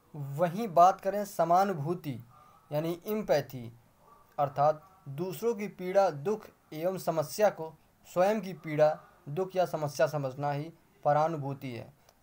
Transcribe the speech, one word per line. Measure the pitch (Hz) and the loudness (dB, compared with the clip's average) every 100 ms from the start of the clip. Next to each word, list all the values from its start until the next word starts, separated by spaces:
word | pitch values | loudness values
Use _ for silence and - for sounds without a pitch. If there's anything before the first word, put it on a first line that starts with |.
| _ | _
वहीं | 156 139 139 175 175 233 | -12 -10 -2 -2 -2 0
बात | 160 180 190 | 6 6 6
करें | 196 196 202 | 0 -4 -4
समानुभूति | - 165 175 202 180 143 175 151 117 117 - - - - | -2 4 4 4 0 -4 -6 -6 -10 -12 -20 -20 -20 -6
यानी | 147 165 170 220 | -4 -2 -4 -4
एम्पैथी, | 214 208 156 139 131 113 113 _ _ _ - _ - | -4 2 0 0 -8 -14 -16 _ _ _ -20 _ -2
अर्थात | 143 139 147 151 - - - | -2 2 2 2 -4 -20 -12
दूसरों | 139 185 151 226 220 | -6 -6 -4 -2 -2
की | 208 | -6
पीड़ा, | - 180 190 190 | -6 0 4 4
दुख | 147 147 214 - - _ | 2 -2 -4 -6 -20 _
एवं | 151 170 190 | -6 -4 -2
समस्या | - 160 147 - 208 | -2 -2 -2 2 2
को | - 160 151 _ _ - | 2 -6 -14 _ _ -6
स्वयं | - 185 220 | 2 2 2
की | 190 | -4
पीड़ा, | 160 160 151 151 156 - _ - | -10 -4 4 4 2 -6 _ -8
दुख | 147 185 185 | -4 -2 0
या | 175 | 0
समस्या | 160 143 143 160 | -2 -4 2 0
समझना | 151 135 135 143 | 2 -4 -4 -4
ही | 143 156 - _ _ 147 | -4 -6 -12 _ _ 2
परानुभूति | 147 156 160 135 139 - | 2 2 0 -6 -8 -8
है। | 117 - - _ _ | -10 -12 -18 _ _